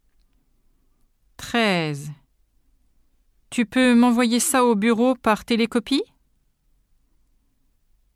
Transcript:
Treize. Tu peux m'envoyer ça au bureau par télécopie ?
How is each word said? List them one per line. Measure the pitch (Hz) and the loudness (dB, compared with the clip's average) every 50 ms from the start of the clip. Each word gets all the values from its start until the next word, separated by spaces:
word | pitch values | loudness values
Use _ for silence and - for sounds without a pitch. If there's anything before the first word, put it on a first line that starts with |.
| _ _ _ _ _ _ _ _ _ _ _ _ _ _ _ _ _ _ _ _ _ _ _ _ _ _ _ | _ _ _ _ _ _ _ _ _ _ _ _ _ _ _ _ _ _ _ _ _ _ _ _ _ _ _
Treize. | - - - - 233 226 208 185 170 160 151 147 139 147 151 143 _ _ _ _ _ _ _ _ _ _ _ _ _ _ _ _ _ _ _ _ _ _ _ _ _ _ - | -20 -14 -6 -4 -2 0 0 0 -2 -2 -4 -6 -8 -10 -14 -16 _ _ _ _ _ _ _ _ _ _ _ _ _ _ _ _ _ _ _ _ _ _ _ _ _ _ -12
Tu | - 247 233 | -4 -4 -4
peux | - - 262 254 254 240 | -2 0 2 2 4 4
m'envoyer | 233 240 247 233 240 247 220 233 233 | 4 4 4 2 2 0 0 0 -2
ça | - - - 262 247 | -2 0 0 2 2
au | 240 233 | 2 2
bureau | 202 208 240 226 208 240 254 262 | 2 2 0 0 2 0 0 0
par | - - 226 214 - - | -2 0 -2 -2 -2 -2
télécopie ? | - 240 220 233 220 - 240 - - 269 302 466 - _ _ _ _ _ _ _ _ _ _ _ _ _ _ _ _ _ _ _ _ _ _ _ _ _ _ _ _ _ _ _ _ _ _ _ _ _ _ _ _ _ | -4 -2 -2 -2 -2 -2 -4 -4 -2 -4 -4 -4 -6 _ _ _ _ _ _ _ _ _ _ _ _ _ _ _ _ _ _ _ _ _ _ _ _ _ _ _ _ _ _ _ _ _ _ _ _ _ _ _ _ _